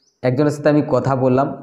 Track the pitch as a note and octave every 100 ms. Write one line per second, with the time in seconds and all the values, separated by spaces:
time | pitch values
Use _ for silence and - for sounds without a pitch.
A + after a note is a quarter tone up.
0 | _ _ B2+ C3 D3 D3 D3+ D3+ - B2+
1 | B2+ C3+ C3 B2+ D3+ -